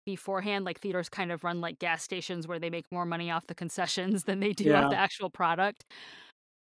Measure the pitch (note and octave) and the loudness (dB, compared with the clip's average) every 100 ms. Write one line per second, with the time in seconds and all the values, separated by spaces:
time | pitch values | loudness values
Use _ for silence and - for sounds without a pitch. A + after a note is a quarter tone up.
0 | - F#3 - F#3+ G3+ G3+ F#3 E3 G3+ F3+ | -8 -6 -2 -2 0 0 -2 -4 -2 -2
1 | E3+ - F3 E3+ F3 F3 E3+ - F3 D#3+ | -2 -4 -4 -2 -2 -2 -4 -2 -2 -2
2 | - F#3 - F3 D#3+ E3+ E3 E3+ - F3 | -2 -6 -4 -6 -4 -4 -4 -6 -6 -4
3 | F3 E3+ E3+ E3 - E3+ E3+ - F3 - | -2 -2 -2 -2 -4 -6 -6 -2 -2 0
4 | F#3 G3+ - F#3+ G#3 G3 E3 D3 C#3 - | 0 0 0 0 0 4 6 8 6 4
5 | G3 - F#3 - F3 E3+ G3 G#3+ - - | 2 0 -6 0 2 4 2 0 -12 -18
6 | - - - _ _ _ | -18 -20 -20 _ _ _